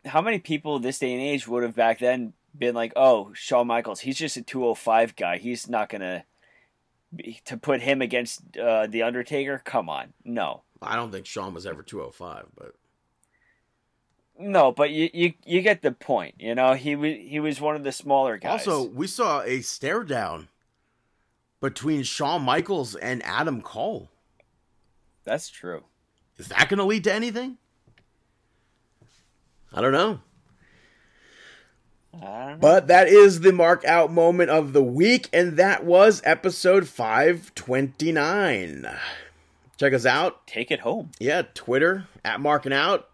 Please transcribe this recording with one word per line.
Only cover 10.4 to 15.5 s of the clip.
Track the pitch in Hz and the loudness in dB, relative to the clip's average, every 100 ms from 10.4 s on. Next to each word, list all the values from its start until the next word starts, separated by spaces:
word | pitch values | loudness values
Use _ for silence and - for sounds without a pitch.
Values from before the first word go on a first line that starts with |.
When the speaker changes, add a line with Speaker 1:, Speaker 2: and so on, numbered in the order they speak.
| 82 - _ _ | -6 -8 _ _
Speaker 2:
I | - 113 | -8 -6
don't | 117 | -6
think | 98 - | -12 -12
Shawn | 110 95 | -12 -10
was | 82 92 | -12 -12
ever | 78 | -14
two | - 104 | -14 -14
oh | 62 | -14
five, | - 87 52 - _ | -16 -18 -18 -20 _
but | 58 _ _ _ _ _ _ _ _ _ _ _ _ _ _ _ _ _ | -20 _ _ _ _ _ _ _ _ _ _ _ _ _ _ _ _ _
Speaker 1:
No, | 202 190 135 | -2 4 4
but | 127 147 | 4 0
you, | 156 165 | 0 -4
you, | 170 175 - | 0 -2 -2
you | - | -2